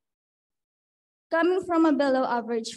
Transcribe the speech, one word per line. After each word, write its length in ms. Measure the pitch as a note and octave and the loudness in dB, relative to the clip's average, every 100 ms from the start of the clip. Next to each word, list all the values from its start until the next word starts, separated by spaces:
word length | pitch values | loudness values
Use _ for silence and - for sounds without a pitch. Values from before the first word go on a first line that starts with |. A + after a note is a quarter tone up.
| _ _ _ _ _ _ _ _ _ _ _ _ - | _ _ _ _ _ _ _ _ _ _ _ _ -4
Coming 320 | D#4+ E4+ F#4 F4+ | 0 2 0 0
from 200 | E4 D#4+ | 2 2
a 80 | |
below 320 | C4+ C#4+ C4 C4 | 2 2 0 0
average 500 | A#3+ A3+ A#3 A3+ | -2 -4 -6 -6